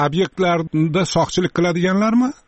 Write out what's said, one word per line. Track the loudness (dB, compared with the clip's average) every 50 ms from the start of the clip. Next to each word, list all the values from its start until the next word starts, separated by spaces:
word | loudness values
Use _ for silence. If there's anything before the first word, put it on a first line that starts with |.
| -2
obyektlarda | 0 0 0 -2 -2 -2 -2 0 0 0 -2 -2 -4 -2 0 0 0 0 -2 -2 0 0
soqchilik | 0 0 0 0 -2 -2 0 0
qiladiganlarmi? | 0 0 0 0 0 0 0 0 2 0 2 2 2 2 0 -2 -8 _